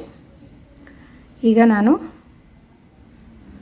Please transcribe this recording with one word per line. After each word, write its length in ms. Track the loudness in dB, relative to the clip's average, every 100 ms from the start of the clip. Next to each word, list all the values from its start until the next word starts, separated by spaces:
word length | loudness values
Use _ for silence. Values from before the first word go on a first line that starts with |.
| -10 -20 -20 -20 -20 -20 -20 -20 -20 -20 -20 -20 -20 -6 -2
ಈಗ 100 | 2 2
ನಾನು 180 | 2 0 -2 -4 -20 _ _ _ _ _ _ _ _ -20 -20 -20 -20 -20 -20